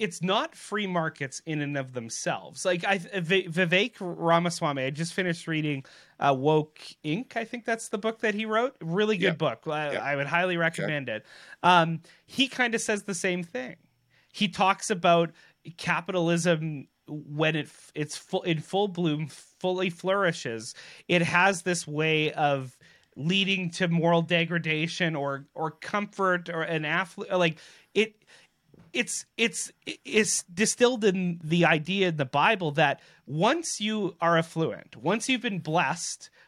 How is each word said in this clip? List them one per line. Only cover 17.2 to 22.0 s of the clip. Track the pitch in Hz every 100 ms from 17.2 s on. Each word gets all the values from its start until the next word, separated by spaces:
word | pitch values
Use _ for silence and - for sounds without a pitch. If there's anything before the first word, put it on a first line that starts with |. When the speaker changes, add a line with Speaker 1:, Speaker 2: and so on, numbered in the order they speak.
| - 147 156 156
Speaker 1:
it | 139
f-, | - - -
it's | 151 -
fu-, | - 185
in | 180 160
full | 151 190 208
bloom, | 175 175 151 156
fully | - - _ 185 185 196
flourishes, | - 180 202 190 165 135 113 113 - - - -
it | 175
has | 170 175 185 190
this | - 175 -
way | 151